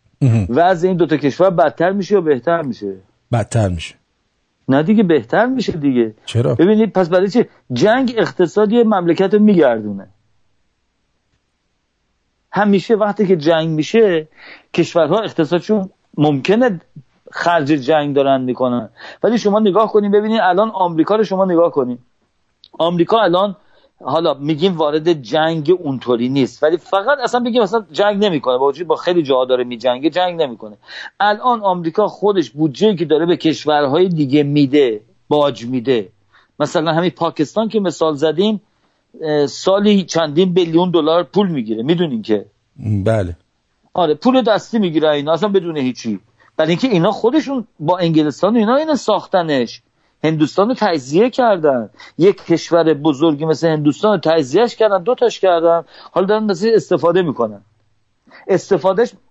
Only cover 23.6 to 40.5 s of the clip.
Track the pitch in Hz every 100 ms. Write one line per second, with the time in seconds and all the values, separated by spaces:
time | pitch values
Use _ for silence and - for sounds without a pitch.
23.6 | _ _ _ _ - 151 170 135 143 156
24.6 | 190 170 151 156 156 165 113 156 160 165
25.6 | 147 185 165 131 120 120 123 139 120 -
26.6 | 151 165 - 190 208 285 240 320 247 240
27.6 | 202 226 196 151 202 202 208 156 127 127
28.6 | 139 139 170 151 - 175 139 131 127 127
29.6 | 123 123 123 123 151 170 180 170 147 110
30.6 | 107 104 _ - - - 208 208 247 233
31.6 | 202 180 170 - 208 - 202 196 143 139
32.6 | 156 127 214 185 156 151 170 165 160 143
33.6 | 147 147 147 151 190 165 143 143 143 147
34.6 | 139 147 131 107 - _ _ 147 143 139
35.6 | 120 127 117 120 92 _ _ _ _ -
36.6 | 143 175 160 160 175 - 170 151 151 -
37.6 | 220 214 190 151 160 147 160 151 208 208
38.6 | - _ _ _ _ - 160 151 143 -
39.6 | - 196 208 202 165 160 160 147 190